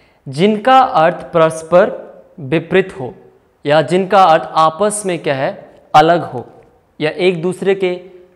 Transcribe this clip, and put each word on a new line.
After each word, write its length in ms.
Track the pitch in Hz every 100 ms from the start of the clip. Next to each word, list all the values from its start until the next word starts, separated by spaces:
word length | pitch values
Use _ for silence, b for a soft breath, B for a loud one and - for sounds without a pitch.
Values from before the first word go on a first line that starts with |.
| b b 143
जिनका 500 | 135 202 214 240 262
अर्थ 380 | 247 160 160 170
परस्पर 760 | - 170 160 160 - 175 220 - - - _ -
विपरीत 600 | 131 160 165 185 190 -
हो 140 | 123 - - _ _ _ 143
या 160 | 151
जिनका 400 | 135 180 190 202
अर्थ 240 | 185 160 156
आपस 500 | 160 160 160 208 208 190
में 120 | 170
क्या 160 | 160
है? 360 | 135 151 202 - - _
अलग 280 | 151 160 175
हो 240 | 135 120 113 - _ _ _ -
या 100 | 151
एक 320 | - 185 175
दूसरे 320 | 180 180 190
के 260 | 190 185 180 - - _